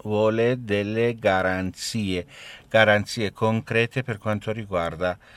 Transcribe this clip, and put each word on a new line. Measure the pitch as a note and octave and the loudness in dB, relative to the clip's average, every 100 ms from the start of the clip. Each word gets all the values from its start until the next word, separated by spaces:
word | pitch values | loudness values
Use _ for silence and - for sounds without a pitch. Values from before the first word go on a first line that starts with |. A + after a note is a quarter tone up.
vuole | G#2+ G#2 G#2+ A2 A#2 B2+ | -2 2 2 4 2 0
delle | A#2 G2+ G2+ A2 A#2 A2+ | -2 -2 0 0 -2 0
garanzie, | G#2+ F#2+ F#2 F#2 F#2 - - A#2 G2 F2+ - - - - - | 2 2 2 0 -4 -6 -8 -4 -2 -4 -6 -12 -20 -20 0
garanzie | A2 G#2+ G#2 G2 - G2+ | 4 6 4 2 -4 -4
concrete | - A2 A2+ - A2+ A#2 - | -2 0 0 0 0 0 -2
per | B2 G#2+ | -6 -6
quanto | A2 G#2 A2 | -4 -4 -4
riguarda | A2 G2+ F2+ E2+ E2 F2+ F2+ - | -8 -4 -4 -2 -2 -4 -4 -10